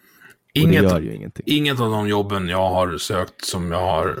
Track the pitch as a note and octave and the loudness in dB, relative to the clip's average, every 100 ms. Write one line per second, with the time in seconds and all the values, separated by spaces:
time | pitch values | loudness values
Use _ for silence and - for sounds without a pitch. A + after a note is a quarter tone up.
0 | _ _ - _ _ D3 D#3+ G2 F#2+ F2 | _ _ -20 _ _ 2 4 6 6 2
1 | G#1+ G#1+ - - - D3 D3 B2+ A2+ G#2+ | -2 -8 -12 -10 -2 0 0 0 0 0
2 | G#2 G#2 G2 G2 F2+ F#2 F#2+ F#2 F2+ D2+ | 0 0 0 -2 -2 0 0 0 0 -2
3 | - G2 F2+ - - F#2 F2 E2+ F#2 D#2+ | -4 -4 -4 -8 -8 -6 -4 -2 0 0
4 | F2+ - | -2 -4